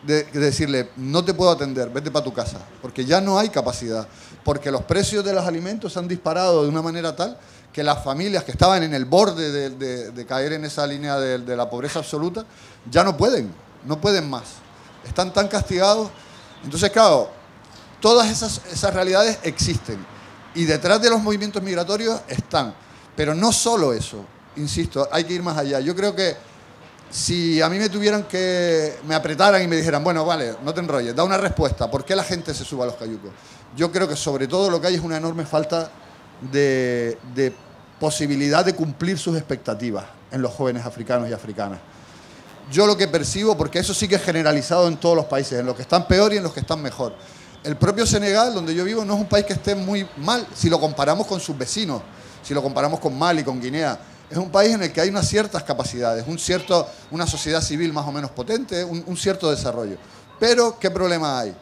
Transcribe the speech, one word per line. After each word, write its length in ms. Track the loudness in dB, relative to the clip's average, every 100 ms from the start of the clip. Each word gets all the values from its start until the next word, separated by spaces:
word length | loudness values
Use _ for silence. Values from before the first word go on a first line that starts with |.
de, 200 | 2 0
de 160 | 0 0
decirle, 480 | 0 2 0 0 -2 -8
no 260 | 0 0
te 120 | 0
puedo 160 | 4 4
atender, 400 | 4 -2 -4 -4
vete 200 | -4 -2
pa' 140 | -2
tu 80 | -2
casa", 280 | -4 -6 -8 -16 -16
porque 240 | -12 -6
ya 160 | 2 2
no 180 | 4 2
hay 120 | 2
capacidad, 580 | 0 -2 -4 -4 -6 -6 -16 -20 -6
porque 280 | -2 -2 -2
los 140 | -4
precios 380 | 0 0 2 0
de 120 | 0
los 100 | 0
alimentos 480 | 0 -4 -4 -6 -6
se 60 | -6
han 100 | -6
disparado 540 | -4 -2 2 4 4
de 80 | 4
una 100 | 0
manera 340 | -2 -4 -6
tal 220 | -4 -6 -6 -20 -20 -12
que 120 | -2
las 180 | 0 0
familias 400 | -2 -4 -2 -2
que 80 | -4
estaban 320 | 4 6 6
en 120 | 2
el 100 | -2
borde 480 | 4 6 6 2 -4
de, 180 | -2 -4
de, 400 | -6 -6 -6 -10
de 160 | -12 -4
caer 280 | -2 -2
en 100 | -4
esa 220 | -6 -4 -4
línea 320 | -4 -4 -2
de, 200 | 0 -2
de 180 | -4 -4
la 140 | -2
pobreza 300 | -4 -6 -6
absoluta, 440 | -6 -4 -4 -6 -12 -20 -20 -20 0
ya 140 | 4
no 120 | 4 2
pueden, 360 | 2 2 -2 -12 -20 -18
no 160 | -8 -2
pueden 280 | 0 0 -2
más. 160 | -8 -10 -20 -20 -20 -20 -20 -6
Están 260 | -2 0
tan 140 | 0 0
castigados. 640 | -2 -2 2 4 4 0 -10 -20 -20 -20 -16
Entonces, 260 | -10 -2 0
claro, 400 | 6 6 6 2 -8 -20 -20 -20 -20 -20 0
todas 280 | 6 6 4
esas, 320 | 0 -4 -6 -8
esas 200 | -2 -2
realidades 460 | 0 2 2 2 0
existen. 600 | -6 -4 -2 -4 -6 -12 -12 -20 -20 -20 -12 -2
Y 80 |
detrás 360 | 0 2 4 4
de 100 | 6
los 120 | 4
movimientos 400 | 2 -2 -2 -6
migratorios 580 | -4 -4 -2 -2 -2 -4 -6
están. 480 | -8 -2 -2 -2 -8 -20 -20 -14
Pero 220 | -4 -2 2
no 160 | 2
solo 400 | 2 2 2 2
eso, 320 | 0 -6 -10 -16 -20 -18 -8
insisto, 520 | -4 -2 -2 -2 0
hay 100 | -2
que 120 | -2
ir 80 | -4
más 140 | -4 -2
allá. 220 | -2 -2
Yo 160 | -2
creo 180 | 0 -2
que 240 | 0 -2 -4 -14 -20 -20 -20 -20 -20 -12
si 540 | -6 -2 0 2 2
a 60 | 2
mí 100 | 2
me 100 | -2
tuvieran 360 | 2 2 2
que, 720 | -2 -2 0 0 2 2 0 -6 -2
me 80 |
apretaran 480 | -2 -2 4 6 6
y 60 | 4
me 80 | 0
dijeran, 260 | 2 0
"Bueno, 220 | 2 0
vale, 320 | 0 0 -2 -4
no 100 | -6
te 60 | -4
enrolles, 340 | -2 -2 0
da 80 | 0
una 160 | 2 2
respuesta, 500 | 0 0 0 0 -2
¿por 160 | -4
qué 120 | 0 -2
la 80 |
gente 280 | 0 -4 -6
se 120 | -8
sube 180 | -8 -4
a 40 | -4
los 100 | -6
cayucos?". 340 | -10 -10 -12 -18 -20 -20 -16 -2
Yo 160 | 0
creo 160 | 0 -2
que 80 | -2
sobre 320 | -2 -2 0
todo 220 | 2 2
lo 100 | 2
que 80 | 0
hay 80 | 0
es 60 |
una 160 | -2 -4
enorme 280 | -4 -6 -2
falta 420 | -2 0 -2 -4 -12 -20 -20 -20 -16
de, 800 | -4 2 2 2 0 0 -2 -6 -8
de 180 | -2 -2 -2 -20 -20 -20 -4
posibilidad 680 | -2 0 0 0 2 4
de 100 | 2
cumplir 440 | 0 -4 -2 -2 -2
sus 180 | -2 -4
expectativas 680 | -4 -6 -4 -4 -4 -6 -8 -20 -8
en 100 | -4
los 120 | -4
jóvenes 340 | -2 -2 -2 -8
africanos 420 | -10 -2 -2 0
y 40 |
africanas. 480 | -6 -8 -6 -6 -8 -16 -20 -20 -20 -20 -20 -20 -20 -4
Yo 140 | 4 4
lo 100 | 4
que 120 | 2
percibo, 480 | 0 -2 0 2 2
porque 240 | 0 -2
eso 120 | -2
sí 160 | -2 0
que 60 |
es 80 | 2
generalizado 640 | 2 2 4 2 2 4 4
en 80 | 4
todos 200 | 4 4
los 100 | 2
países, 320 | -2 -2 -2
en 60 | -2
los 100 | -4
que 60 |
están 240 | 2 2 4
peor 260 | 4 6
y 40 | 2
en 40 |
los 100 | -2
que 80 | -6
están 200 | -4 -4
mejor. 340 | -4 -6 -6 -8 -20 -20 -20 -10
El 140 | -8 2
propio 300 | 2 4 2
Senegal, 480 | 2 4 4 4
donde 200 | 2 -2
yo 100 | -2
vivo, 200 | 0 -2
no 100 | 0
es 60 | -2
un 80 | 4
país 160 | 2
que 80 | 2
esté 220 | -4 -2
muy 340 | -2 -2 -2 -4 -4
mal 280 | 0 0 -2
si 160 | -2 2
lo 100 | 4
comparamos 460 | 2 2 2 2 0
con 140 | -4
sus 180 | -6 -8
vecinos, 420 | -6 -4 -4 -6 -8 -18 -20 -20
si 120 | -4
lo 80 | -2
comparamos 380 | 0 0 0 0
con 180 | -2 0
Mali, 260 | 2 2
con 160 | 0 -4
Guinea. 380 | -4 -2 -2 -4 -10 -20 -8
Es 80 | -6
un 120 | 2
país 220 | 4 4
en 100 | 4
el 80 | 0
que 80 | 0
hay 80 | 0
unas 180 | 2 0
ciertas 360 | 0 0 -4
capacidades, 600 | -4 -4 -2 -2 0 0 -4
un 100 | -6
cierto, 500 | -2 -2 4 2 2 -10 -10
una 160 | -4 -4
sociedad 340 | -4 -2 -2
civil 320 | 0 -2 -2
más 140 | -2 -4
o 60 |
menos 180 | -6 -8
potente, 540 | -8 -4 -4 -4 -6
un, 180 | -4 -8
un 120 | -8 -4
cierto 340 | -2 0 0
desarrollo. 460 | 0 -2 -4 -6 -8 -14 -20 -20 0
Pero, 400 | 2 4 2 2
¿qué 100 | -2
problema 520 | 0 0 0 0 -2
hay? 120 | -4 -8